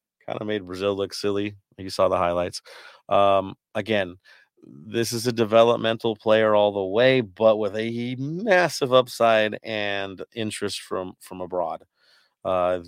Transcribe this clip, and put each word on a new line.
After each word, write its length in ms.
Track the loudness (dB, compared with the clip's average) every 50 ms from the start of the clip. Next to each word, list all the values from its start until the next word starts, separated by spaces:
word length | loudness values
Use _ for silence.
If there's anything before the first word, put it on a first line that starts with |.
| _ _ _ _ -12
kinda 180 | -10 -8 -8 -6
made 200 | -4 -4 -6 -6
Brazil 280 | -8 -8 -4 -2 -2 -2
look 160 | -2 -4 -6 -6
silly. 420 | -6 -4 -2 -2 -2 -4 -6 -8 -12 _ _ _ -14
You 120 | -12 -10
saw 180 | -2 0 0 2
the 100 | 2 2
highlights. 440 | 0 0 0 0 -2 -4 -6 -12 _ -18 -20 -20 -20 -20 -20 -18 _ 0
Um, 480 | 2 4 4 4 4 2 0 -2 -8 _ _ _ -8
again, 420 | -8 -4 -2 -2 -2 -2 -4 -8 -18 _ _ -20 _ _ _ _ _ _
this 480 | -20 -20 -20 -16 -8 -4 -4 -2 -2 -4
is 140 | -4 -4
a 60 | -2 0
developmental 840 | 0 0 4 6 6 6 6 4 2 0 -2 -2 -2 -2 -4 -4
player 400 | -2 0 2 2 4 4 4 4
all 180 | 4 4 2 2
the 120 | 0 -4
way, 360 | -2 2 4 4 4 4 4
but 360 | 0 -2 -2 2 4 4 4
with 180 | 4 0 -4 -4
a 380 | -4 -6 -4 -4 -6 -6 -8 -8
massive 760 | -8 -8 -8 -8 -6 0 2 4 4 4 2 0 -2 -2 4 4
upside 680 | 4 4 4 0 0 2 4 4 4 2 0 -2 -6 -10
and 580 | -8 -6 -6 -4 -4 -4 -4 -6 -8 -8 -12 -14 _ -8
interest 460 | -8 -6 -6 -6 -6 -6 -6 -8 -8 -10
from, 320 | -8 -8 -8 -8 -10 -12 _
from 220 | -18 -16 -12 -12
abroad. 440 | -10 -6 -4 -4 -2 -2 -4 -10 -12 _ _ _ _ _ _ _ _ _ _ _ -4
Uh, 360 | -2 0 0 2 0 0 -2 -4